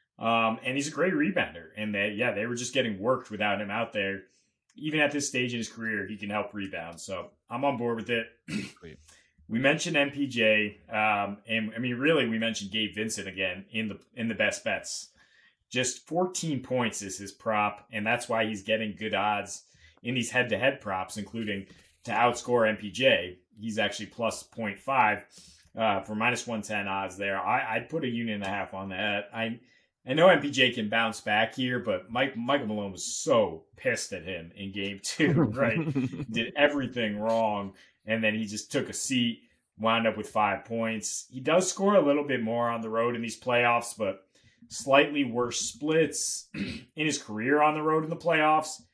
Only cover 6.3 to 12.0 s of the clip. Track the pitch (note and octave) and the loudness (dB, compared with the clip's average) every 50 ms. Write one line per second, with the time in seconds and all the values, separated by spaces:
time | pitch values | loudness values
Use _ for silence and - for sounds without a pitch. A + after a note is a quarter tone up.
6.3 | G#2 G#2 G2+ - - G#2 G2 F2+ F#2 E2+ E2 E2+ E2 E2 - - F#2+ F2 E2+ - | -2 -2 -4 -4 -6 -8 -8 -8 -8 -10 -10 -10 -12 -14 -10 -8 -8 -8 -8 -12
7.3 | - _ _ _ A#2 B2 C#3 C#3+ C3 A2+ A#2+ A#2 A#2 A2+ G#2 A#2+ A#2+ A2+ A2 - | -16 _ _ _ -4 0 0 0 0 0 0 -2 -2 -2 -2 -2 -2 -2 -2 -4
8.3 | - _ _ - - G#3+ - - - - - D#2+ - - _ - - _ _ _ | -10 _ _ -8 -6 -6 -6 -8 -12 -18 -18 -20 -20 -20 _ -20 -20 _ _ _
9.3 | _ _ - - G#2+ A#2+ C3+ C#3 D#3 D#3+ - F3 D#3 C#3+ C#3+ C#3 - C#3+ C#3+ B2 | _ _ -10 -6 -4 2 2 2 2 2 0 0 2 2 2 2 0 -2 -4 -2
10.3 | A#2 A#2 A2 A2 G#2+ G#2+ G#2 G2+ - - _ - A2 G#2+ G#2+ G#2+ G#2 G2+ G2+ G2 | 0 2 4 6 6 4 2 0 -4 -10 _ -6 -2 0 2 2 2 2 0 -2
11.3 | G2+ - _ A2+ A2 A2+ G#2+ A2 A2 A#2+ B2+ B2 A#2+ A#2+ | -4 -8 _ -4 -2 -2 -2 -4 -4 -4 -4 -2 -2 0